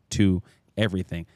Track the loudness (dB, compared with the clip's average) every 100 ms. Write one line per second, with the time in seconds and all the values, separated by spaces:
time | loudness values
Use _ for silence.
0 | _ 2 2 2 -4 _ _ -2 -2 -2
1 | -6 -10 -12